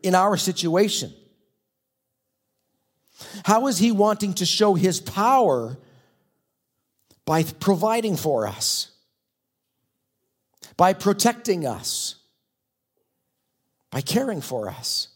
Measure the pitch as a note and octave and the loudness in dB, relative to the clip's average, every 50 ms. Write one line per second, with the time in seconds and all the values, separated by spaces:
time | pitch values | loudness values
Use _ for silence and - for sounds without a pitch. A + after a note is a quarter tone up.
0 | - F#3 F#3 F#3 F#3 G#3 G3+ E3 - F#3+ F3+ - E3+ E3 D#3+ F#3 G#3 G#3 - - | 2 4 4 4 4 4 2 0 0 -2 -4 -2 -2 0 2 2 2 2 0 -4
1 | C3 E2+ - - _ _ _ _ _ _ _ _ _ _ _ _ _ _ _ _ | -6 -8 -12 -20 _ _ _ _ _ _ _ _ _ _ _ _ _ _ _ _
2 | _ _ _ _ _ _ _ _ _ _ _ _ _ _ _ _ _ _ _ _ | _ _ _ _ _ _ _ _ _ _ _ _ _ _ _ _ _ _ _ _
3 | _ _ _ - - - - G3+ F3+ F3+ G#3 A3+ B3+ C#4 A#3 E3 G#3 A#3 A3 G3 | _ _ _ -20 -20 -16 -16 -6 0 2 2 2 2 0 2 2 2 2 4 4
4 | G#3 G#3+ G#3 G#3 G#3 G3 F3+ - F#3 E3 - - G#3+ G#3 F#3+ E3 C#3+ F#3 E3+ - | 2 2 2 0 -4 -6 -4 -2 -2 -2 2 2 4 4 4 4 2 0 0 -2
5 | - - - G3 G#3 A#3+ C4+ C4 A#3 F3+ C3+ B2 A#2 A2+ C3+ - - _ _ _ | -8 -8 -4 0 2 4 4 4 4 4 2 0 -2 -6 -10 -14 -16 _ _ _
6 | _ _ _ _ _ _ _ _ _ _ _ _ _ _ _ _ _ _ _ _ | _ _ _ _ _ _ _ _ _ _ _ _ _ _ _ _ _ _ _ _
7 | _ _ _ _ _ - D#3 D#3+ D#3+ D#3 - - - G3 G3 D#3+ F#3+ A3 A3+ A#3+ | _ _ _ _ _ -2 0 0 0 -2 -6 -2 0 0 0 2 2 0 0 0
8 | A3+ A3 F3+ C#3+ - D#3+ C#3 A#2 G#2+ G2+ G2+ - - - - - - - _ _ | 0 -2 -4 -2 -2 -2 0 0 -2 -4 -6 -4 -4 -4 -4 -4 -6 -10 _ _
9 | _ _ _ _ _ _ _ _ _ _ _ _ _ _ _ _ _ _ _ _ | _ _ _ _ _ _ _ _ _ _ _ _ _ _ _ _ _ _ _ _
10 | _ _ _ _ _ _ _ _ _ _ _ _ - - _ - F3 F#3 F#3+ F#3+ | _ _ _ _ _ _ _ _ _ _ _ _ -20 -16 _ 4 4 4 4 2
11 | - G3+ G3 G3+ - A#3 A#3 A#3 - A#3 F#3+ F3 D#3 C3 A2 F#2 - - - - | 0 0 0 2 2 0 0 0 -2 -2 -2 0 -2 -6 -6 -6 -8 -8 -6 -6
12 | - - - _ _ _ _ _ _ _ _ _ _ _ _ _ _ _ _ _ | -8 -8 -10 _ _ _ _ _ _ _ _ _ _ _ _ _ _ _ _ _
13 | _ _ _ _ _ _ _ _ _ _ _ _ _ _ _ _ _ _ - C3 | _ _ _ _ _ _ _ _ _ _ _ _ _ _ _ _ _ _ -6 -6
14 | B2+ - D#3 A3+ C4+ C4 G#3 D3+ - - C3 A#2 G#2+ F#2+ - - - - - - | -4 -2 -2 -2 -2 -2 -4 -6 -8 -6 -8 -6 -6 -8 -10 -10 -8 -6 -6 -6
15 | - - _ | -6 -8 _